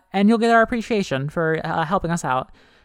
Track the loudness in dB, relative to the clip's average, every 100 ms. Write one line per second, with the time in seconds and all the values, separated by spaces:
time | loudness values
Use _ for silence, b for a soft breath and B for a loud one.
0 | _ 2 4 4 4 4 4 -2 -2 -4
1 | -2 -4 -4 -2 -2 -2 -2 -4 -2 -2
2 | -2 -4 -2 -4 -4 b b b